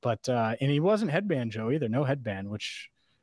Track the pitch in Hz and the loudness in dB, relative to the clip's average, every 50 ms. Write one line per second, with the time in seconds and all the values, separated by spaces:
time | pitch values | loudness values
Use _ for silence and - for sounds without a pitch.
0 | - 123 113 - - - 127 117 113 110 113 - 135 139 143 147 156 190 214 208 | -2 -2 -2 -2 0 0 0 2 2 0 0 0 2 2 2 4 4 4 4 2
1 | 220 165 143 180 202 202 160 131 120 113 104 110 110 117 139 160 143 110 113 131 | 2 0 0 0 0 0 0 0 -2 -2 -4 -4 -2 0 0 0 0 0 2 2
2 | 147 127 139 139 117 107 98 98 98 101 104 104 - - - - - - _ _ | 2 2 0 0 -2 -4 -6 -4 -6 -6 -6 -6 -8 -8 -10 -12 -14 -18 _ _
3 | _ _ _ _ | _ _ _ _